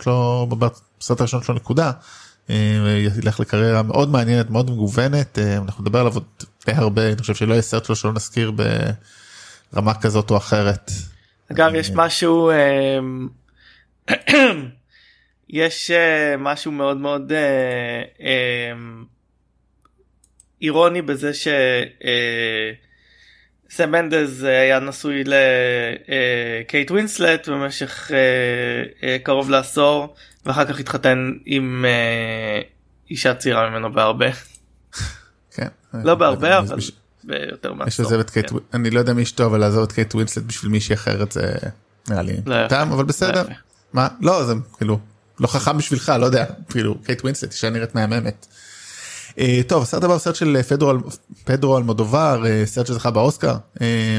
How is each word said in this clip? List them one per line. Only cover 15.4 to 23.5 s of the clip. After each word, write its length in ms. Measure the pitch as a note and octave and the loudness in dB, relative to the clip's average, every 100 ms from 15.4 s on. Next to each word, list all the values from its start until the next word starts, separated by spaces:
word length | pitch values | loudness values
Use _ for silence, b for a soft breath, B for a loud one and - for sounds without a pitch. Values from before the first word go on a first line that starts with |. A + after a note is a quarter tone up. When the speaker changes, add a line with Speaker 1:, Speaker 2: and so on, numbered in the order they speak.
| - | -8
Speaker 2:
יש, 420 | D3+ E3 E3 - | -2 -2 -2 0
אה, 440 | E3+ E3 D#3 D3 C#3 | 2 4 2 0 -2
משהו 340 | C#3 D3 D#3+ | -2 -4 -6
מאוד 240 | C#3+ C#3 C#3 | -2 -2 -2
מאוד, 360 | C#3+ C#3+ C3+ | -4 -4 -2
אה, 720 | D3+ C#3+ C3+ B2+ B2 A#2+ A#2+ - - C#3+ B2+ B2 A#2+ A#2+ | 0 2 0 0 -4 -6 -8 -10 -8 -2 0 0 -2 -6
אמ, 320 | A#2 A#2 A2+ - _ _ _ _ _ _ _ _ _ _ _ _ _ _ - | -10 -14 -18 -20 _ _ _ _ _ _ _ _ _ _ _ _ _ _ -8
אירוני 400 | D#3 D#3 F3 F3 | -2 4 4 2
בזה 320 | D3 C3+ D3 | -4 -4 -4
ש, 140 | D3 D#3 C#3+ B2+ B2 B2 - | -4 -2 2 2 0 -4 -6
אה, 680 | C3 A#2+ A#2+ A#2 A2+ A2 A2 A2 b b b b b b b | -2 0 0 -2 -2 -2 -6 -10 b b b b b b b